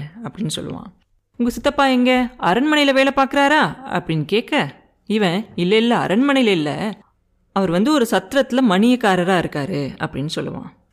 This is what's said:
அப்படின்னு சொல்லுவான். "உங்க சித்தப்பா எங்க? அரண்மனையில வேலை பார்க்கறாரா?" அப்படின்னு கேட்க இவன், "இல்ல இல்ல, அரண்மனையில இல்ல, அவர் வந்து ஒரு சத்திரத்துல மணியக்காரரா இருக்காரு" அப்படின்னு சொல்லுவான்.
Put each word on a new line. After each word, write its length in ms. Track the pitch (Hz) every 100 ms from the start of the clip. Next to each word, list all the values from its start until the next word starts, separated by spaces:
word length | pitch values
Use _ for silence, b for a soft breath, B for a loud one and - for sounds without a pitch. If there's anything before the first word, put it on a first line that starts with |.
| 147 202
அப்படின்னு 320 | 226 - 151 -
சொல்லுவான். 320 | - - - _ _ _ _ -
"உங்க 140 | 240
சித்தப்பா 360 | 233 285 277 277
எங்க? 440 | 254 247 254 247 -
அரண்மனையில 520 | 170 208 302 302 285
வேலை 200 | 262 269 269
பார்க்கறாரா?" 460 | 269 285 277 302 180 -
அப்படின்னு 400 | 269 175 170 160
கேட்க 500 | 151 208 233 294 143 - _ _ -
இவன், 400 | 214 190 180 220
"இல்ல 220 | - 175 220
இல்ல, 300 | 233 208 143
அரண்மனையில 460 | 196 277 269 226
இல்ல, 460 | 180 147 143 208 - _ _ _ _ _
அவர் 180 | 196 185
வந்து 220 | 170 240
ஒரு 140 | 302 226
சத்திரத்துல 520 | 196 185 269 262 247 247
மணியக்காரரா 680 | 180 240 247 214 185 175 185
இருக்காரு" 440 | 170 151 143 147 135 -
அப்படின்னு 340 | 160 - 151
சொல்லுவான். 340 | 156 143 - - _ _